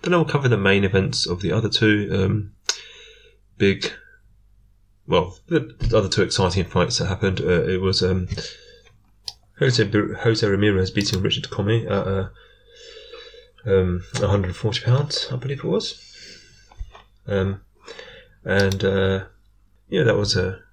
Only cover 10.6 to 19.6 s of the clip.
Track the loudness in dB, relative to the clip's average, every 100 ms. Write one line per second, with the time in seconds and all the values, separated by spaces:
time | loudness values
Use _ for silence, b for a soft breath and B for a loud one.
10.6 | 2 2 0 -2 -2 -2 0 -2 -4 -4
11.6 | 0 0 0 -2 0 -2 -4 B B B
12.6 | B B B B B B B B B _
13.6 | 2 2 4 -2 -4 -2 2 2 0 -2
14.6 | -4 -2 2 2 2 -4 -6 -6 -6 -6
15.6 | -2 -2 -4 -12 B B B B B B
16.6 | B B B B _ _ -4 -2 0 -4
17.6 | -12 _ B B B B B B -2 2
18.6 | 2 2 0 2 2 0 -4 _ _ _